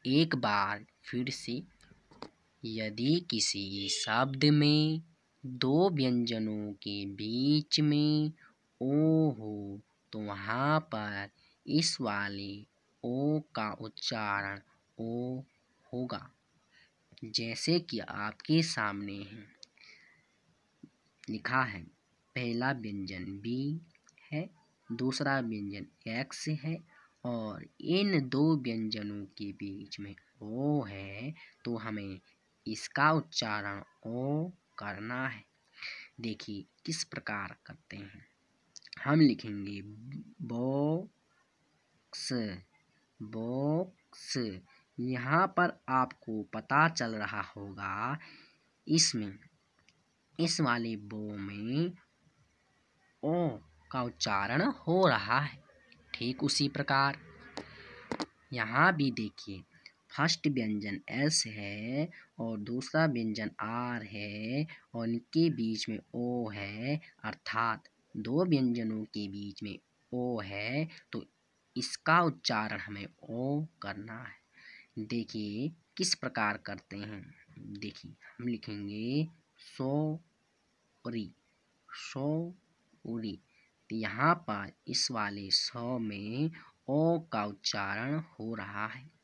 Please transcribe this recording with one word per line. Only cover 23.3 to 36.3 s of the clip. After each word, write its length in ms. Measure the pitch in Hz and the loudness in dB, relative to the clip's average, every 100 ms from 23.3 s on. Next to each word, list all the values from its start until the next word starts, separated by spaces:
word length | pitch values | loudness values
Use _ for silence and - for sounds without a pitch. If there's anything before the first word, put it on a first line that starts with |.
| 98 113 123 143 160 - _ _ _ - | -6 -4 -2 -2 -4 -8 _ _ _ -6
है, 160 | 151 180 _ _ _ _ | -6 -6 _ _ _ _
दूसरा 460 | 117 127 135 143 135 | -2 0 2 2 2
व्यंजन 460 | 117 107 101 101 92 _ - | 0 -4 -6 -8 -12 _ -6
एक्स 380 | 117 139 - - | -4 -6 -6 -4
है 280 | 151 156 165 - - _ _ | -4 -4 -6 -10 -20 _ _
और 420 | 123 120 107 104 - _ | -6 -4 -4 -8 -14 _
इन 480 | - 180 202 170 131 | 0 2 4 2 2
दो 280 | 135 156 156 | 4 4 4
व्यंजनों 680 | 123 113 110 107 104 104 98 | 2 -2 -2 -4 -6 -8 -10
के 260 | - 101 | -8 -10
बीच 480 | 95 101 98 98 - | -6 -8 -8 -12 -12
में 140 | 101 101 _ _ | -12 -14 _ _
ओ 400 | 107 117 143 147 | -8 -2 2 2
है, 500 | 107 98 98 98 131 156 - _ | 0 -8 -10 -8 -10 -10 -18 _
तो 120 | - 117 | -4 -4
हमें 440 | 113 107 98 92 _ _ _ _ - | -4 -4 -6 -10 _ _ _ _ -8
इसका 440 | 110 - - 147 | -8 -4 6 8
उच्चारण 680 | 160 156 - 113 104 101 101 - _ 113 | 8 2 -4 -2 -2 -2 -6 -10 _ -8
ओ 420 | 120 135 147 175 180 _ - | -4 0 0 -2 -8 _ -10
करना 480 | 104 98 110 123 131 | -8 -6 -6 -4 -4
है। 160 | 113 - _ _ - - - - - | -6 -16 _ _ -14 -12 -12 -16 -8
देखिए, 440 | 113 | -6